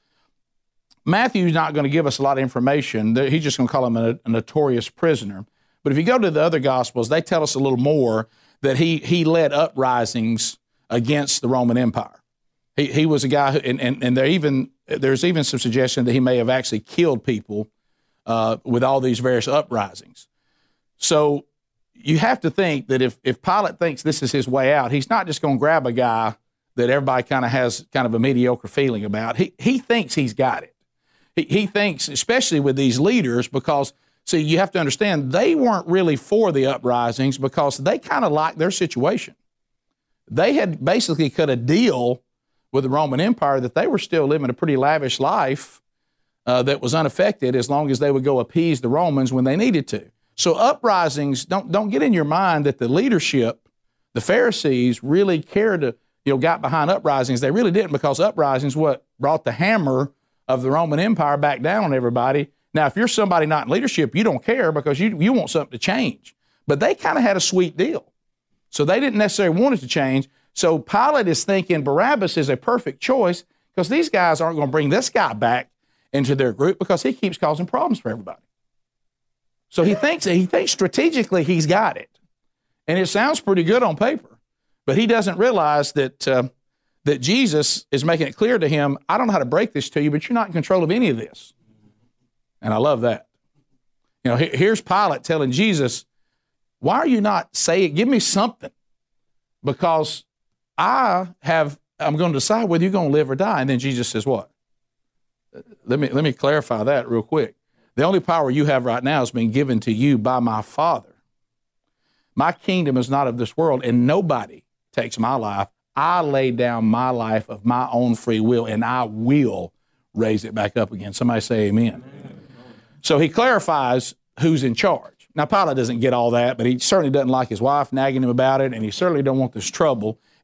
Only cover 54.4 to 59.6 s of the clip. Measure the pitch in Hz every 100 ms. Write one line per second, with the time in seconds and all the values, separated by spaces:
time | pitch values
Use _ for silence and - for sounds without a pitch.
54.4 | 240 - 151 127 123 117 131 175 196 165
55.4 | - 202 220 180 135 - _ _ 139 135
56.4 | 160 165 139 160 151 - 165 135 127 123
57.4 | 135 190 220 185 185 139 147 143 202 185
58.4 | 143 131 143 147 156 131 _ - 139 156
59.4 | 139 110